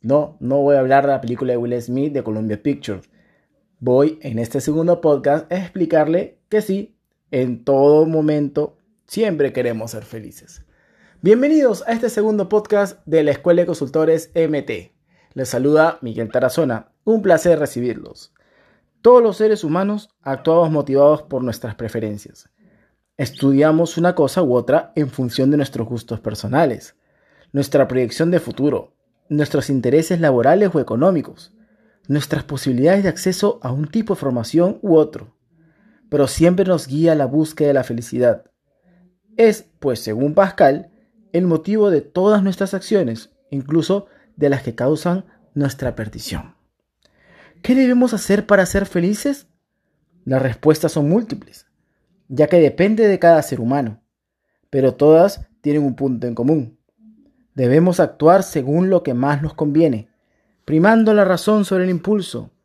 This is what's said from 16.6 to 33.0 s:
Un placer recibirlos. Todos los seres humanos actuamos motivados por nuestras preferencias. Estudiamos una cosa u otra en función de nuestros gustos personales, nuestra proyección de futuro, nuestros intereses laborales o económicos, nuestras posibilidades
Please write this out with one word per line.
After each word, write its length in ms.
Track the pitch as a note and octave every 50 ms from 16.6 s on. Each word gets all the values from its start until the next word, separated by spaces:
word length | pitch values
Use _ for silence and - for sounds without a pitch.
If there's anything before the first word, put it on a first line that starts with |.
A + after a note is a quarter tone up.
| D#3+ C3 A#2 A2 - _ _ _ _
Un 180 | - A3+ A3
placer 360 | G3 G3 E3+ D#3 - F3 E3+ D3+
recibirlos. 760 | D3 C3+ - A#2+ A#2+ B2 A2 - - - - - - _ _ _ _ _ _ _ _ _ _ _ _ _ _ _
Todos 200 | _ A#3 B3 B3
los 140 | A#3+ A3 F#3+
seres 280 | - G#3+ A3 G#3+ G#3 -
humanos 460 | D3+ D#3 F3+ G3 G3+ G#3 G#3 G#3 _ _ _
actuamos 500 | _ C3+ C3+ C3 - E3 D#3+ E3+ E3+ D#3+
motivados 520 | D#3 D3+ C#3+ C#3+ C3+ C#3 C#3+ D3 D3+ D3
por 200 | - - C#3 B2+
nuestras 320 | B2+ B2 A2 - - A2+ G#2+
preferencias. 760 | - A#2 G#2+ - A#2 A2 G#2+ G#2+ G#2 - - - - _ _ _ _ _ _ _ _ _ _ _ _ _ _ _
Estudiamos 840 | - C#3 - - - C#3 C#3 C#3 C3+ D3+ D#3 D#3 D#3+ E3+ E3 - E3
una 160 | E3 F3+ F3
cosa 280 | - D3 C3 - F#3
u 120 | F3 C3+ B2
otra 380 | A#2+ A#2 - C3+ E3 - - _
en 160 | D#3+ D3+ C3
función 400 | - - C3 A#2+ - - C3 C3+
de 60 | D3
nuestros 320 | D3 C#3 C3 - - A2+ A2
gustos 320 | A#2+ A2+ - - A2+ G#2+
personales, 760 | - A2 G#2 - - G#2+ C3 D3+ E3+ C#3+ A2+ - - - _ _ _ _ _ _ _ _ _ _ _ _
nuestra 360 | - C#3 C#3 C#3 - C#3+ C3+ -
proyección 420 | C3 B2+ B2+ A2+ - - E3 E3+
de 100 | F3+ E3
futuro, 540 | - A#2+ A2 - C3 D3 B2+ F#2+ - _ _ _ _ _ _ _ _ _
nuestros 420 | D3 D3+ D3+ - - D3 B2 -
intereses 500 | C#3 C3 A2+ B2 C3 D#3 D#3+ - F#3 E3
laborales 500 | E3 D3+ C3 A#2+ A#2 C3+ E3 G3+ G#3 F#3
o 80 | F3+ D#3
económicos, 760 | A#2+ - A2 A2+ D3 F#3+ F#3 D#3 - - - - - _ _ _ _ _ _ _ _ _ _ _ _
nuestras 380 | - C3+ D3 C3+ - D3+ C#3 -
posibilidades 580 | - D3 C3 - C#3 B2+ A#2+ C3 E3 F#3+ G3+